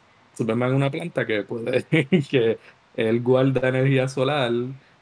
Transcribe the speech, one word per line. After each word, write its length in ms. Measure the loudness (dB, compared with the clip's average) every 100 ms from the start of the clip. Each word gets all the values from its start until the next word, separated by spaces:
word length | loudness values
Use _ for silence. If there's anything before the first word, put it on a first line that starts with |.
| _ _ _ -8
Superman 340 | -4 -2 0
es 60 | 0
una 140 | 0
planta 360 | -4 -6 -6 -2
que 160 | -4
puede, 420 | -4 -8 -2 -2
<laughs> 460 | 0 0 2 0 2
que 280 | 2 2 0 -6 -20 _ -4
él 260 | 0 0
guarda 460 | 2 2 4 2 0
energía 400 | 2 2 2 0
solar 440 | -2 -2 0 0 -2 -4 -10 _ _